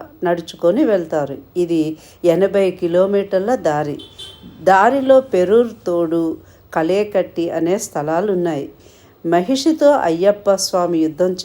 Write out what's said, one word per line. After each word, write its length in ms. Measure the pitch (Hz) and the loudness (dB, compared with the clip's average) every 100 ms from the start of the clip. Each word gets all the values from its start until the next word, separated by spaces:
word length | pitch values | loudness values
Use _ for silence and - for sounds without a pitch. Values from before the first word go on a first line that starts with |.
| - - | -16 -6
నడుచుకొని 640 | 175 170 165 - 170 214 262 | -2 -2 -4 -2 0 2 2
వెళ్తారు. 520 | 196 160 160 135 135 - 175 | 0 0 -4 -4 -8 -8 -4
ఇది 400 | 170 170 156 156 - - 175 | -2 0 -2 -6 -16 -2 0
ఎనభై 460 | 165 190 196 190 | 2 2 2 0
కిలోమీటర్ల 840 | 185 175 175 196 202 190 190 202 262 | -2 -2 0 2 0 0 -2 -2 -2
దారి. 440 | 170 147 147 - - - - - - - | -2 -2 -4 -8 -14 -20 -20 -20 -20 -4
దారిలో 580 | 165 190 220 269 262 262 | 2 4 4 2 4 4
పెరూర్ 520 | 262 185 180 226 240 220 - | 4 0 4 2 2 -4 -4
తోడు, 520 | 175 165 170 165 - - - _ | -2 0 0 -2 -6 -14 -20 _
కలేకట్టి 760 | 170 160 190 208 202 175 - 170 | -4 0 0 0 -2 -4 -4 -4
అనే 280 | 160 170 202 | -4 -2 -2
స్థలాలు 540 | - 156 151 165 208 | -4 -6 -4 -2 -2
ఉన్నాయి. 380 | 185 175 143 - - - _ - _ 165 | -2 -2 -4 -8 -16 -20 _ -20 _ -2
మహిషితో 680 | 170 190 269 330 311 285 | -2 0 0 0 2 4
అయ్యప్ప 640 | 294 170 165 196 202 202 190 | 4 0 2 0 0 0 0
స్వామి 440 | - 180 170 165 | 0 -2 0 0
యుద్ధం 360 | 156 147 185 180 | -2 0 -2 -2